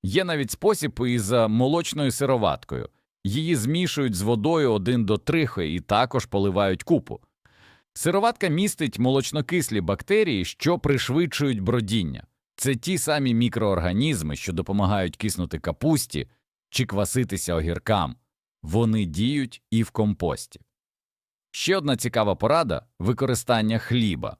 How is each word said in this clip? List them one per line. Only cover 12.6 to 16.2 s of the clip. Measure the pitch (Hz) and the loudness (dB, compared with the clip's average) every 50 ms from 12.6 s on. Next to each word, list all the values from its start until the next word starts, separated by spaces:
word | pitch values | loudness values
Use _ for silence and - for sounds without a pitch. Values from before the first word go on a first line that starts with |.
| - 131 135 | -2 -2 -2
ті | 117 - 175 190 | -2 -2 -2 -2
самі | 165 - 151 151 151 139 127 117 | -2 0 0 0 0 2 2 2
мікроорганізми, | 113 120 117 - 117 113 104 95 85 82 90 87 104 135 160 147 90 80 76 71 | 2 2 2 2 0 0 2 2 2 0 0 0 2 2 2 0 -2 -2 -4 -6
що | - - 98 87 | -6 -6 -4 -4
допомагають | 82 85 - 98 104 101 92 104 101 92 87 80 | -4 -2 -2 0 2 2 2 2 2 0 -2 -4
киснути | _ - 107 - - 87 80 - 76 | _ -4 -4 -2 -4 -6 -6 -6 -6
капусті | - 85 80 _ - 151 160 143 - - - 73 | -6 -6 -6 _ 0 2 2 2 0 -4 -6 -8